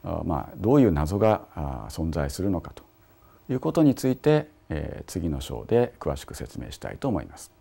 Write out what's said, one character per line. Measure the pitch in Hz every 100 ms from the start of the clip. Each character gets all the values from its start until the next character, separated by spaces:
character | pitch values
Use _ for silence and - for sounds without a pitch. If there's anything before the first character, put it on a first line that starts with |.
あ | 90 82
ー、 |
ま | 80 76 -
あ、 | -
ど | 104
う | 143
い |
う | 117
謎 | 76 76 98
が、 | 110 107 -
あ | - 71 64 52
ー、 |
存 | - 80
在 | 80 71
す | -
る | 95
の | 85
か | -
と | - - _ _ _ _ _ -
い |
う | 131
こ | 160
と | 160
に | 151
つ | 123 131
い | 127
て、 | 151 151 151 _ _
え | 76 73 -
ー、 | -
次 | 92 85
の | 69
章 | 67 62
で | - 117 123 -
詳 | - 69
し |
く | -
説 | - - -
明 | -
し | -
た | -
い | -
と | -
思 | 92
い | -
ま | -
す。 | - _